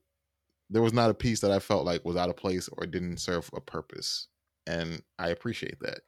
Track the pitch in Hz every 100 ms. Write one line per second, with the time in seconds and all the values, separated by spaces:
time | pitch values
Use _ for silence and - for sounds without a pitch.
0 | _ _ _ _ _ _ - 107 113 120
1 | 117 104 123 110 101 98 - 101 82 85
2 | 85 87 87 85 98 92 - - 87 92
3 | 90 87 - 87 - - - 80 - -
4 | - - - _ _ _ - 85 82 80
5 | - - 85 85 117 110 - - - -